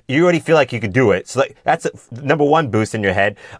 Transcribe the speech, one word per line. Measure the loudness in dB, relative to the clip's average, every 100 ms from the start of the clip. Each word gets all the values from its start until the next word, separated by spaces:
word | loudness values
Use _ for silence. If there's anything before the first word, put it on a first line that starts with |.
| -4
you | 2
already | 2 2
feel | 2 2
like | 2
you | -2
could | -2
do | 2 2
it. | 2 -2
So, | -4
like, | -4 -4
that's | -4 -2 -4
a, | -10 _ -8
number | -2 0
one | 2 2 0
boost | -2 -2 -2
in |
your | -2
head. | 0 -2 -4 -14